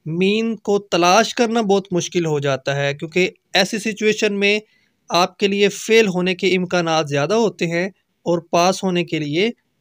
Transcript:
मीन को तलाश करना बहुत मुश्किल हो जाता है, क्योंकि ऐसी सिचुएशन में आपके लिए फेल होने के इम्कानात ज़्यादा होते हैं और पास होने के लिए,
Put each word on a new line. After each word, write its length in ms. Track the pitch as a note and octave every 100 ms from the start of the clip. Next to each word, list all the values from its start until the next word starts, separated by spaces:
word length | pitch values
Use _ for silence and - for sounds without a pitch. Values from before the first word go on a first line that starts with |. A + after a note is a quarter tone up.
| D#3
मीन 500 | E3 F#3+ G#3+ A3+ G#3+
को 220 | - G3+ G3+
तलाश 400 | F3 F3 G3 A3
करना 280 | - A#3 A#3
बहुत 260 | G#3+ G3 F#3+
मुश्किल 320 | F3 - F3+ D#3+
हो 140 | D3
जाता 340 | C#3 C3 -
है, 200 | C#3 C#3+
क्योंकि 360 | C#3+ D#3+ F3+ F#3 - _ F3+
ऐसी 240 | G3 A3
सिचुएशन 540 | A3+ G3+ G#3+ G#3+ G#3+
में 280 | G3+ G3+ G#3 G#3+ _ _ _ -
आपके 380 | E3+ F#3 - G3+
लिए 200 | G3+ G3+
फेल 400 | G3 - A3+ A3
होने 260 | F3 F3+ F3+
के 120 | F#3+
इम्कानात 580 | F#3 F3+ F3+ E3 D#3+ D3+
ज़्यादा 280 | C#3+ D3 A3
होते 300 | A3 - E3+
हैं 260 | E3+ F#3+ - _ _ -
और 220 | E3+ E3+
पास 300 | F3 F3 F#3+
होने 200 | F#3+ F3
के 160 | E3+ D#3
लिए, 340 | D3 D3+ A3 A#3 _ _